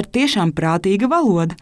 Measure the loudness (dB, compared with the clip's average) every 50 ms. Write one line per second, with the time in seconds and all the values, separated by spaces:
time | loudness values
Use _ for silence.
0 | 0 0 0 0 0 0 0 0 0 0 -2 -2 0 0 0 0 0 0 0 0
1 | 0 0 0 2 2 2 2 2 0 -2 -4 -8